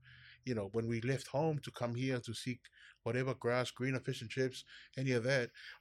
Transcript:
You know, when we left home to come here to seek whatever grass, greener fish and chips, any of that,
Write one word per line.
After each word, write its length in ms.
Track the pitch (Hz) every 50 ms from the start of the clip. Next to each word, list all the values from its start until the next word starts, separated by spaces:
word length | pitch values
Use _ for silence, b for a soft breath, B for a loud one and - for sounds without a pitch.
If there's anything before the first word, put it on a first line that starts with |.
| B B B B B B B B B
You 120 | 127 123
know, 120 | 107 98 98 101
when 140 | 117 113 117
we 100 | 117 113
left 280 | 113 127 135 127 -
home 320 | - - 131 160 160 151 143
to 120 | - -
come 240 | - - 123 117 117
here 240 | 123 131 135 131 123
to 140 | - - 110
seek 260 | - - 127 120 - - - B B B B B B -
whatever 300 | 113 117 127 131 131 120
grass, 380 | - - 120 120 127 123 -
greener 300 | - - 123 135 131 123
fish 180 | - 143 127 -
and 80 | 117 107
chips, 360 | - 131 131 131 127 - - B B B B B B
any 160 | 135 135 135 127
of 100 | 120 110
that, 280 | 131 139 131 120 113 B B B B B B